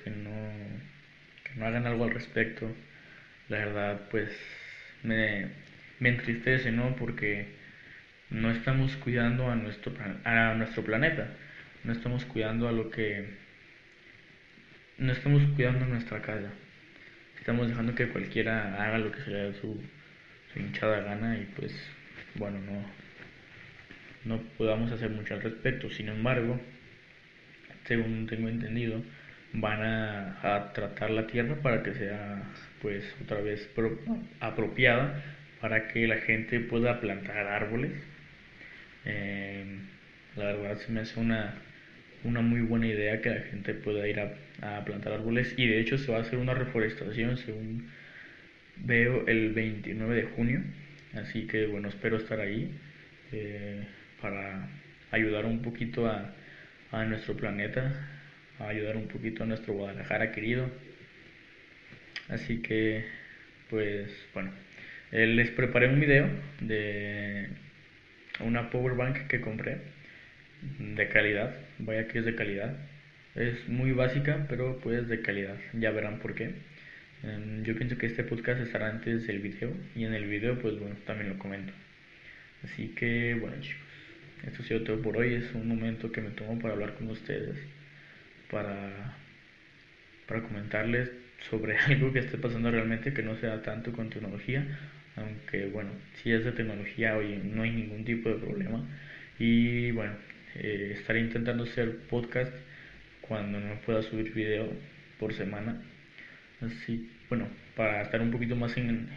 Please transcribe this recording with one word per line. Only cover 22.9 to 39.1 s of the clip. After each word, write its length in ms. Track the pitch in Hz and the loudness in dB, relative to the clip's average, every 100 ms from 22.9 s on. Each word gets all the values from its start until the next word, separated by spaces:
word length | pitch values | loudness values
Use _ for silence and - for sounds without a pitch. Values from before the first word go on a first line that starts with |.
| - - - - - - - - - - - - - 113 | -12 -18 -18 -18 -18 -20 -20 -18 -20 -20 -18 -18 -8 -2
no 160 | 113 - - | -2 -4 0
podamos 340 | 110 110 117 | 2 4 2
hacer 180 | 113 110 | 0 -2
mucho 240 | 107 104 | -2 -4
al 80 | 107 | -2
respecto. 480 | 113 - 131 - - | -4 0 0 0 -4
Sin 200 | - 107 | -6 -4
embargo, 500 | 110 120 123 117 131 - - - - - - - - - - - - - | 0 2 4 2 0 -4 -14 -20 -20 -20 -20 -20 -20 -20 -20 -20 -16 0
según 420 | 117 113 113 107 | 2 2 0 -2
tengo 220 | 110 113 | -2 0
entendido, 520 | 117 110 117 117 110 - - - - - | -2 -2 0 0 -2 -6 -14 -20 -20 -6
van 280 | 113 107 107 | 0 0 2
a, 580 | 110 110 107 101 95 - | 2 2 0 -2 -6 0
a 300 | 101 101 - | 2 2 0
tratar 360 | - 101 - 107 | -4 -4 -2 2
la 160 | 110 110 | 2 2
tierra 280 | 120 120 147 | 2 2 2
para 220 | 131 110 | 4 4
que 100 | 101 | 2
sea, 500 | 98 98 104 101 101 98 - - - | -2 -4 -4 -6 -6 -8 -12 -18 -6
pues, 220 | 107 98 101 - | -4 -4 -6 -10
otra 180 | - 104 | -4 -2
vez 260 | 104 104 - 113 | 0 -2 -2 2
pro-, 240 | 113 - - 226 - - | 2 2 -2 -2 -4 -4
apropiada 840 | 110 113 107 123 123 120 143 - - - - - | -2 2 0 6 8 8 4 0 -8 -12 -18 -6
para 260 | 110 110 - | 2 2 2
que 200 | 117 113 | 4 4
la 100 | 110 | 4
gente 420 | - 110 113 120 | 4 2 2 0
pueda 400 | 117 117 123 120 | 2 4 4 4
plantar 460 | 107 98 101 104 101 | 0 -2 -4 -2 0
árboles. 440 | 104 107 117 156 - - - - - - - - - - - | 0 0 0 0 -4 -10 -16 -20 -20 -20 -20 -18 -18 -18 -10
Eh, 600 | 101 | -6